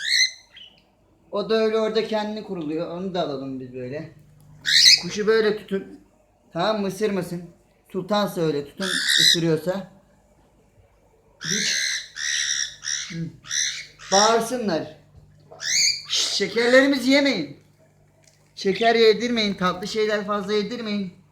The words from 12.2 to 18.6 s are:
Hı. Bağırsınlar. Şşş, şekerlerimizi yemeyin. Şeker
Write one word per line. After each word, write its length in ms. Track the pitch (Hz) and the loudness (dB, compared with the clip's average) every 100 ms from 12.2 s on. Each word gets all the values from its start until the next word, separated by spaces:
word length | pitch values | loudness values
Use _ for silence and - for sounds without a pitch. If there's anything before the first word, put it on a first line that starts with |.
| - - - - - - - - - | -6 -4 -2 -4 -6 -8 -8 -8 -8
Hı. 60 | 165 165 - - - - - - - - | -8 -10 -12 -8 -4 -4 -6 -14 -20 0
Bağırsınlar. 840 | 190 220 226 - 247 208 156 - - _ - - - _ - - - - - - | 4 4 4 0 -4 -2 -4 -4 -14 _ -20 -20 -20 _ -12 -4 0 0 -2 -4
Şşş, 240 | - - | -4 -2
şekerlerimizi 800 | - 190 220 240 262 277 269 240 | -2 -2 0 6 6 6 2 4
yemeyin. 460 | 285 277 208 143 - _ _ _ _ _ _ _ _ _ | 4 4 0 -4 -12 _ _ _ _ _ _ _ _ _
Şeker 400 | - | -6